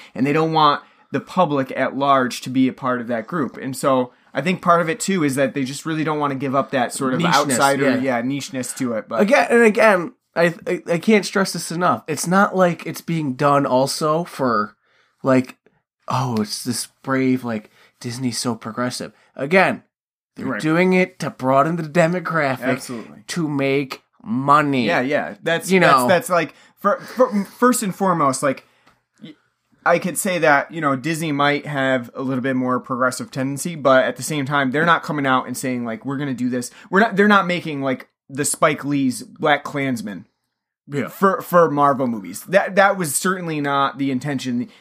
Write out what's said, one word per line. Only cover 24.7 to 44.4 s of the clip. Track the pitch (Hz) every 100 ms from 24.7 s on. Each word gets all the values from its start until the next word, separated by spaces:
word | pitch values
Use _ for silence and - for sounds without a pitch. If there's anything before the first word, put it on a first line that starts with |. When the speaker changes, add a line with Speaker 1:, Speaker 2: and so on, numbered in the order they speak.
| 135 123
Speaker 1:
Yeah, | 165
yeah. | 127 143 78 104
That's, | 165 165 165
Speaker 2:
You | 185
Speaker 1:
that's, | 160 135
Speaker 2:
know. | 127
Speaker 1:
that's | 175 165
like, | 175 156 - _ _
fir-, | 196 196
fir-, | - - 254 202 196
first | - 247 247
and | 202 -
foremost, | 190 170 139 131
like, | 143 131 - _ _ _ _ _
y-, | - - _ _ _ _ -
I | 170
could | 175 -
say | 196 180
that, | 160 139 -
you | 165
know, | 151 135
Disney | 135 160 160
might | 143 143 143 147
have | 143 131 127 117
a | -
little | 131 131
bit | 131 127
more | 127 123
progressive | 120 123 127 - 117
tendency, | 135 131 139 180 165
but | 135 131
at | 120 131
the |
same | 131 151 135
time, | 147 131
they're | 143 170
not | 165
coming | - 151 139
out | 135 -
and | 127
saying, | 131 123 117
like, | 110 131
"We're | 139
gonna | 147
do | 120 123
this." | 123 120 - -
We're | 190
not, | 226 196
they're | 208
not | 202 175
making, | 175 165 143
like, | 135 131 - _ -
the | 139
Spike | 143 - 160 151
Lee's | 139 143 131 107
Black | 123 - 156 143
Klansman | - 147 135 120 104 95 - _ _ _ _ _ -
Speaker 2:
Yeah. | 143 156
Speaker 1:
for, | - 196 190
for | - 175 165
Marvel | 143 143 131 127
movies. | 113 92 101 -
That, | 185 208
that | 196 196 185
was | 160
certainly | - 185 185 170 156
not | 143 139 139 135
the | 139
intention. | 127 147 135